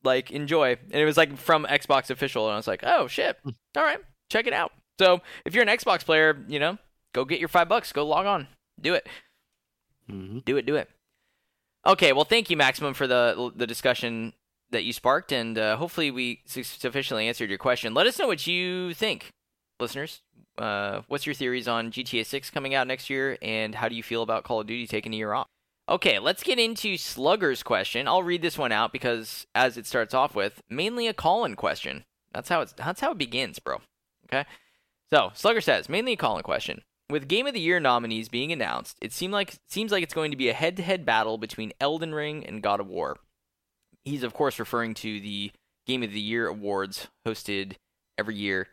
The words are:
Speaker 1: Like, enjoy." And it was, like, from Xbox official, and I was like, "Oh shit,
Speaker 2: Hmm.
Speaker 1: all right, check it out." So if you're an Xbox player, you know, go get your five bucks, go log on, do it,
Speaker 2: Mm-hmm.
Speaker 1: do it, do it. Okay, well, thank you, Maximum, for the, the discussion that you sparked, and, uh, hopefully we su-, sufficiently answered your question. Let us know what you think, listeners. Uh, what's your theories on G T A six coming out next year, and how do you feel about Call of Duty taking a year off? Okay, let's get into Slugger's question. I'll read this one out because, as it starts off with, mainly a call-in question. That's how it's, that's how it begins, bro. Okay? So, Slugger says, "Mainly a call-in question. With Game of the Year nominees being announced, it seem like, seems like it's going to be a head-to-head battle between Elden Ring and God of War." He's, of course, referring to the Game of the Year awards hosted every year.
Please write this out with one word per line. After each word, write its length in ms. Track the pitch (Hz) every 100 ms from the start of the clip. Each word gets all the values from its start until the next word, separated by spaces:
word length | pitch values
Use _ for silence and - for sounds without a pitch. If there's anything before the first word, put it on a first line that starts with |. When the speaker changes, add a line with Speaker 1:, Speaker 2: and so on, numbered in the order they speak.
Speaker 1:
Like, 260 | 131 131 131
enjoy." 460 | 139 147 160 135 120 -
And 20 |
it 100 | 143
was, 120 | 156 151
like, 200 | 156 139
from 300 | - 156 147
Xbox 400 | 143 - 135 -
official, 360 | 127 135 117 110
and 80 |
I 20 | 104
was 120 | 113
like, 140 | 92
"Oh 240 | - 339 131
shit, 280 | - 302 -
Speaker 2:
Hmm. 80 | 139 117 _ -
Speaker 1:
all 60 |
right, 160 | 311 - - _ _
check 160 | 214 233
it 60 |
out." 180 | - 175 _ _ -
So 220 | 190 180 - -
if 100 | - 196
you're 60 | 214
an 80 | 233
Xbox 280 | - 175
player, 400 | - 156 156 143 -
you 140 | 147
know, 180 | 151 208 _ _ _
go 120 | 123
get 160 | 135 160
your 80 | 156
five 200 | 180 170
bucks, 240 | 226 -
go 140 | 143 147
log 200 | 156 196
on, 200 | 185 135 _ _ -
do 140 | 151
it, 140 | 175 - - _ _ _ _ _ _ _ _ -
Speaker 2:
Mm-hmm. 300 | 101 95 117
Speaker 1:
do 120 | 127 139
it, 100 | 120
do 100 | 147
it. 120 | - _ _ _ _ _ _ _ _ _ -
Okay, 260 | 190 165
well, 100 | 135
thank 240 | 151 233 202
you, 80 | 160
Maximum, 380 | 135 135 147
for 120 | 131 135
the, 460 | 123 120 90 123
the 120 | 104 120
discussion 680 | 117 131 120 120 113 113 - _ _ _
that 140 | 117
you 80 | 98
sparked, 380 | 117 123 147 -
and, 260 | 131 113 110
uh, 180 | 107 110
hopefully 340 | 165 - 151
we 300 | 127 123 120 -
su-, 160 | 135
sufficiently 640 | 120 - 127 139 139 110 110
answered 220 | 120 113
your 80 | 98
question. 340 | 131 123 117
Let 140 | 117 220
us 120 | 254
know 80 | 277
what 200 | 165 160
you 480 | 180 180 180 180
think, 340 | 165 220 156 - _ _ _ _ _
listeners. 440 | 120 139 156 - _ 117 _ -
Uh, 460 | 110 101 101 98 107
what's 180 | 139 -
your 80 |
theories 340 | 139 131 127 117
on 220 | 117 113
G 120 | 117
T 180 | 120 120
A 40 |
six 240 | 110 139 -
coming 260 | 151 135
out 120 | 135 127
next 240 | 131 -
year, 260 | 135 135 -
and 320 | 104 110 107
how 160 | 110 117
do 40 |
you 80 | 117
feel 200 | - 113
about 220 | 113 110
Call 160 | - 113
of 60 | 107
Duty 200 | 120 117
taking 260 | 110 110
a 40 | 110
year 160 | 107
off? 120 | 113 - _ _ _ -
Okay, 320 | 185 190 104
let's 240 | 123 190
get 160 | - 254
into 380 | 226 226 214 175
Slugger's 680 | - 123 139 208 170 127
question. 460 | - 107 98 120 135
I'll 140 | 175
read 180 | 175 175
this 160 | 165 -
one 160 | 131
out 180 | 107 117
because, 560 | 131 127 117 110 - -
as 220 | - 127 120
it 80 | 107
starts 280 | 127 110
off 200 | 131 139
with, 280 | 107 98 - _
mainly 360 | 123 196 240 233
a 60 |
call-in 420 | - 160 208 196
question. 500 | 104 98 73 69 69 - _ _
That's 160 | - -
how 140 | 170
it's, 100 | 131
that's 280 | - 151 190
how 80 | 277
it 80 | 226
begins, 400 | 127 120 120 -
bro. 240 | - 65 _ _ _ _ _
Okay? 140 | 131 143 - _ _ _ _ _
So, 200 | 151 95
Slugger 260 | - 202 226
says, 300 | - 110 -
"Mainly 220 | 175 254
a 40 | 214
call-in 280 | 135 95
question. 360 | - 69 - - _ _ _
With 180 | 147 139
Game 180 | 196 277
of 60 |
the 80 | 214
Year 200 | 165 175
nominees 500 | 139 120 117 110 110
being 200 | 120 147
announced, 460 | 165 98 62 - -
it 100 | -
seem 180 | - 180
like, 260 | 202 196 - _
seems 240 | 190 214
like 100 | 202
it's 120 | 170
going 160 | 160 156
to 80 | 139
be 100 | 127
a 60 |
head-to-head 500 | 113 160 185 175 185
battle 320 | 143 110 110 113
between 340 | 110 - 107 -
Elden 360 | 139 160 165
Ring 320 | 151 151 151 -
and 160 | 104
God 180 | 101 101
of 60 | 98
War." 300 | 92 71 71 _ _ _ _ _ _ _ _ 135
He's, 160 | 143
of 100 | 123
course, 260 | - 143 -
referring 360 | 110 120 113
to 260 | 107 113 104
the 300 | 101 101 101 _ _ _ -
Game 160 | 127
of 100 | 113
the 80 | 104
Year 260 | 104 117 107
awards 640 | 104 101 98 95 - - _ 113
hosted 480 | 110 - 98 98 95 _ _ _ -
every 200 | 107 107
year. 320 | 101 95 95